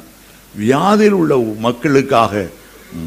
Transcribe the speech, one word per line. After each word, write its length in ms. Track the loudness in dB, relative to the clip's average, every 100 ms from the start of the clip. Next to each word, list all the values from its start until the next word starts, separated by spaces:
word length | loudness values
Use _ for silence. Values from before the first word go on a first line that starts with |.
| -12 -20 -20 -20 -18 -6
வியாதியில் 560 | -2 0 2 4 2 2
உள்ள 160 | 0 0 -2 -2 -4
மக்களுக்காக 760 | -2 0 0 2 0 2 -2 -6 -12 -20 -20 -18 -14